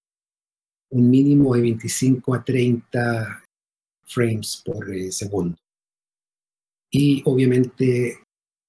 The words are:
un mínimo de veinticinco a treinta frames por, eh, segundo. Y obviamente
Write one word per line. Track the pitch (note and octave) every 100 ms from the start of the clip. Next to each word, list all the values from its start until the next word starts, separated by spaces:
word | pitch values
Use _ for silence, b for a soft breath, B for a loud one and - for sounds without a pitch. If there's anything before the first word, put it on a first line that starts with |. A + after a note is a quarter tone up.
| _ _ _ _ _ _ _ _ _
un | B2+ A#2+
mínimo | C3 C#3 C#3+ C3+
de | A#2+
veinticinco | A#2 A2+ A#2 - B2+ B2+ -
a | B2
treinta | - B2+ B2 A#2 - B2 A#2+ A#2 A2 - _ _ _ _ _ _ -
frames | - A#2 A2 G#2+ -
por, | - G#2+ G2
eh, | F#2+ F#2
segundo. | - G2+ G2+ F2 E2+ _ _ _ _ _ _ _ _ _ _ _ _ _
Y | C3+ C#3+ C3+ C#3+
obviamente | B2+ C3 B2 B2 - C3 B2 A#2+ - _ _ _ _